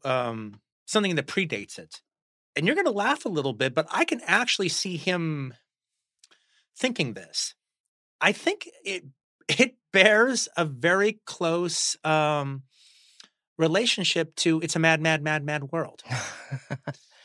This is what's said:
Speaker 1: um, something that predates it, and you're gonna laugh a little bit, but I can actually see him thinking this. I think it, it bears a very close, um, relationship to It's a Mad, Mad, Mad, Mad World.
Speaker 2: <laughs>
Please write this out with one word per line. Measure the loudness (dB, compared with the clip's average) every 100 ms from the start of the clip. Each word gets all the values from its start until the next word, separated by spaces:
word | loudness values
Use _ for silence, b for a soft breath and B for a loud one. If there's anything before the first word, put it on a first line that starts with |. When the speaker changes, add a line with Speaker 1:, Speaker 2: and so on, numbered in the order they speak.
Speaker 1:
um, | -2 0 -2 -4 -10 -16 _ _ -2
something | 0 2 0
that | -2
predates | -2 -2 -4 -8 -16
it, | -16 -20 _ _ _ _ _ -2
and | 2
you're | 2
gonna | 2
laugh | 2 0 0 -2
a |
little | -2 -2
bit, | -2 0
but | 0 -2
I | -2 0
can | -2 0
actually | 2 2 0 -2
see | -2 -4 -4
him | -2 -2 -2 -4 -8 -12 _ _ _ _ _ _ _ _ _ _ _ -4
thinking | -4 -2 -4
this. | -6 -10 -8 -8 -10 _ _ _ _ _ _
I | 0
think | 2 -2 -2 -8 -14
it, | -8 -8 -10 _ _ _ -6
it | 2 2 0 _
bears | 4 6 6 4 2 -4 -2
a | -2
very | 0 2 2 2 -2 -12
close, | -4 0 0 -2 -2 -2 -2
um, | 0 2 2 0 -2 -8 -12 b b b b b b _ _ 0
relationship | 2 4 2 0 0 0 -2 0
to | 2 2
It's | 0 4
a |
Mad, | 4 4
Mad, | 4 2
Mad, | 0 -2 -2
Mad | -4 -4
World. | -4 -4 -10 -8
Speaker 2:
<laughs> | -6 -6 -12 -12 -12 -8 -10 -10 -14 b b